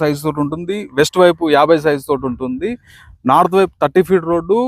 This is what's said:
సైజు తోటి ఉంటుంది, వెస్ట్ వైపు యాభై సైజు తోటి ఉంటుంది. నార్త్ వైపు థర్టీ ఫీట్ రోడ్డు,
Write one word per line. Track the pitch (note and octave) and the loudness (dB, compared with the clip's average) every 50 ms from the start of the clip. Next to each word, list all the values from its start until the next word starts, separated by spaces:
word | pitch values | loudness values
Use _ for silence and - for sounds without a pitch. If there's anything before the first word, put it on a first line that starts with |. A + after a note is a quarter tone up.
| D#3+ | -2
సైజు | D3 D3 C#3+ D3 | -2 -2 -2 -4
తోటి | D#3 D3 D3+ D3 | -6 -4 -2 -4
ఉంటుంది, | C#3+ D#3+ E3 F3 E3+ G3 G#3 G3+ - B2+ C3+ | -4 -4 -8 -8 -8 -8 -8 -8 -6 0 0
వెస్ట్ | D#3 - - F#3 F3+ | 0 0 2 4 4
వైపు | F3 E3 D#3+ F3 D#3+ D3 C#3 | 4 4 2 0 0 2 4
యాభై | D3+ D3+ E3+ D#3+ D3 | 4 4 2 2 2
సైజు | D#3+ D3 C#3 C3+ - | 0 -2 -2 -2 -4
తోటి | D3 C3 C3 C3 | -4 -4 -4 -6
ఉంటుంది. | A#2+ A#2 C3 B2+ B2+ C3 E3 G#3+ A#3+ A#3+ _ _ - - - - - - - A#2+ | -6 -6 -6 -8 -6 -6 -6 -6 -8 -8 _ _ -20 -20 -20 -20 -16 -6 -2 2
నార్త్ | C3+ D#3 F3+ F3 F3 G3 | 4 4 4 2 2 0
వైపు | F#3+ F3 - - D3+ | 0 0 -2 -2 -4
థర్టీ | C#3+ - F#3 F3+ | 0 2 2 2
ఫీట్ | E3 F#3+ F#3 D#3+ E3 | 2 2 0 0 0
రోడ్డు, | F3 E3+ E3+ E3+ G3+ A#3 B3 | -2 -2 0 0 -2 -2 -2